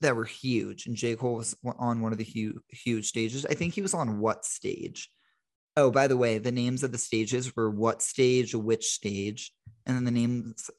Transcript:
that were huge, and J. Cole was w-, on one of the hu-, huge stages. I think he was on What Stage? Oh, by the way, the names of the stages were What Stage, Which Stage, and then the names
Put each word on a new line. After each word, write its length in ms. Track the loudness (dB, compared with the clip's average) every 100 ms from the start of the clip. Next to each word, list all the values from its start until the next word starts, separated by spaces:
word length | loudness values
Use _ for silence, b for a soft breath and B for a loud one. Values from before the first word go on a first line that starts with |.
that 140 | 2 2
were 100 | -2
huge, 600 | -6 -2 0 0 -6 -8
and 100 | -4
J. 200 | -2 0
Cole 200 | -2 -2
was 200 | -4 -6
w-, 140 | -8 -2
on 220 | -2 0
one 100 | 0
of 60 | -2
the 60 |
hu-, 380 | -4 -4 -6 -6 -14
huge 380 | -8 -2 -2 -2
stages. 380 | -2 -2 -2 -2
I 80 |
think 200 | -2 -2
he 80 | -2
was 120 | -2
on 260 | -2 -2 0
What 260 | 0 0 -4
Stage? 640 | -6 -6 -6 -8 -12 -16 _ _ _ _ _ _ 4
Oh, 160 | 6
by 160 | 6 4
the 100 | 4
way, 200 | 4 2
the 120 | 0
names 320 | 0 0 0
of 80 | -2
the 60 | -4
stages 580 | -2 0 2 0 -2 -2
were 140 | 0
What 320 | 2 2 2
Stage, 520 | -2 4 6 6 2 0
Which 300 | 2 2 0
Stage, 640 | -2 -4 -2 -4 -6 -12 -16 -20 -8 -2
and 100 | 0
then 80 |
the 80 | 2
names 580 | 2 2 0 -4 -10 -14